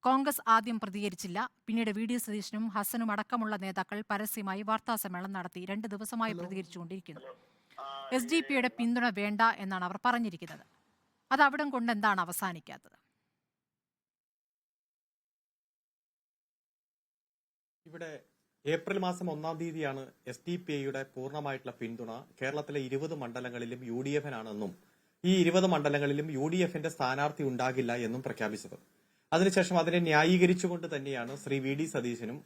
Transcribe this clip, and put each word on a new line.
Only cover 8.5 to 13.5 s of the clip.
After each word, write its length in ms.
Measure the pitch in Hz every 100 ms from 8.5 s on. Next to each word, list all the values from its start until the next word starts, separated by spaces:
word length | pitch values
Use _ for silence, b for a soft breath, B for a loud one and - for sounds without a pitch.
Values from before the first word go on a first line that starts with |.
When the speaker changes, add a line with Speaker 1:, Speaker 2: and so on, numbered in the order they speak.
Speaker 1:
ഐയുടെ 180 | 277 247 247
പിന്തുണ 300 | 233 240 240
വേണ്ട 320 | 202 208 208
എന്നാണ് 440 | 226 - 190 190
അവർ 140 | 180 190
പറഞ്ഞിരിക്കുന്നത്. 600 | 247 240 220 170 170 151 - _ _ _ _ _ _
അത് 100 | 269
അവിടം 280 | 285 294 294
കൊണ്ട് 220 | 254 233
എന്താണ് 280 | 214 214 190
അവസാനിക്കാത്തത്? 760 | 170 180 190 165 - 131 - _ _ _ _ _ _